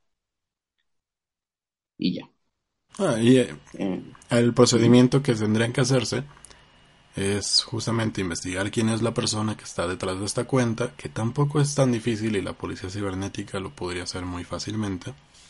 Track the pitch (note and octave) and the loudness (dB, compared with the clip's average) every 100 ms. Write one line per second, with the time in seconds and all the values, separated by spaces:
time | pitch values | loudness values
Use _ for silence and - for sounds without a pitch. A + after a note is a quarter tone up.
0 | _ _ _ _ _ _ _ _ _ _ | _ _ _ _ _ _ _ _ _ _
1 | _ _ _ _ _ _ _ _ _ - | _ _ _ _ _ _ _ _ _ -4
2 | F#2 - - _ _ _ _ _ _ - | -2 -2 -8 _ _ _ _ _ _ -4
3 | F#3+ A2 A#2 C3 A#2+ D2 - - F#2+ F2+ | -2 2 6 6 4 -4 -16 -6 -4 -4
4 | - - - A#2+ A#2+ A2+ A#2+ A#2+ A#2 B2 | -8 -18 -2 2 4 6 6 6 8 8
5 | B2 C#3 C#3+ A2 G#2+ A2 A#2 A#2+ B2 C3 | 8 4 2 0 2 2 2 0 2 2
6 | A2 A#2 C#3+ - - - _ _ _ _ | 0 -4 -6 -14 -20 -20 _ _ _ _
7 | _ - G2 G2+ - - - A2+ A2+ A2+ | _ -4 -2 -2 0 0 0 -4 -2 0
8 | A2 - F#2 E2 F#2 F#2 G2+ A#2 A2 A2+ | -2 -2 -4 -4 -6 -4 -2 0 0 2
9 | A#2 A2+ G#2+ G#2+ G#2+ G#2 - - F2 F#2 | 0 -2 -2 -2 -2 -4 -8 -6 -4 -4
10 | F#2+ F#2 G2+ - A#2+ C3 A#2 A2 A#2+ - | -4 -4 -4 -4 -2 0 0 0 -6 -8
11 | - - A#2 C3 C#3+ D3+ C#3+ - C3+ A#2 | -10 -4 -4 0 0 2 0 2 2 2
12 | A#2+ G#2+ A2+ G#2 F2+ E2+ F2+ F2 F#2 G2+ | -2 -2 -2 -2 -4 -6 -10 -8 -8 -6
13 | G2+ F#2 G2 G2+ G2+ G2 F#2+ - F2+ F2+ | -6 -4 -6 -8 -8 -8 -8 -8 -8 -6
14 | F2 F#2 F2+ F2+ F2+ F2 - G#2+ G#2 F#2 | -8 -8 -8 -8 -8 -8 -6 -4 -4 -4
15 | - - - - | -8 -16 -20 -20